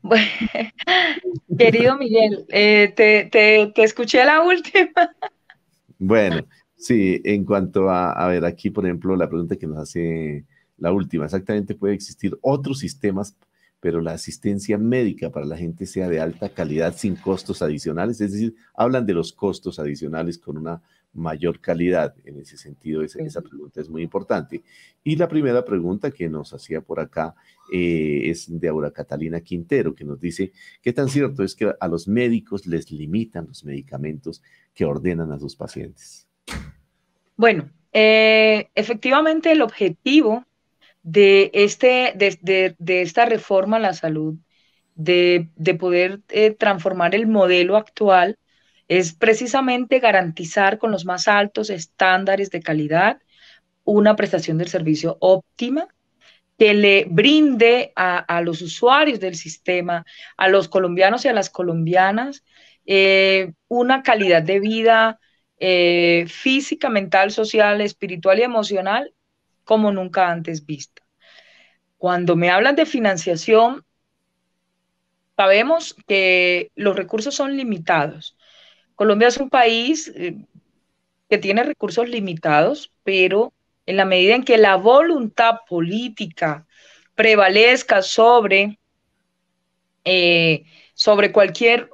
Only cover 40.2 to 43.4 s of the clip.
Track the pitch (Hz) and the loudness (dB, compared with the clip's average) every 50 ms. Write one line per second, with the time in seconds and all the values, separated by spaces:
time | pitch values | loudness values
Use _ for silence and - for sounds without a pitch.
40.2 | 285 214 214 240 254 _ _ _ _ _ _ _ _ _ _ _ _ 165 156 208 | 4 2 -2 -4 -8 _ _ _ _ _ _ _ _ _ _ _ _ -2 4 4
41.2 | 202 196 196 196 196 - - 202 202 202 202 _ - 254 254 254 254 240 - 190 | 6 8 8 6 4 2 2 0 0 0 0 _ 2 2 2 2 0 -2 -2 0
42.2 | 202 196 170 - 175 180 190 190 190 185 180 _ 170 170 185 180 180 165 - - | -2 -2 -2 -4 -4 -2 0 0 0 -2 -4 _ -6 -4 -2 -2 -2 -2 0 0
43.2 | 233 233 226 220 | 2 2 2 -4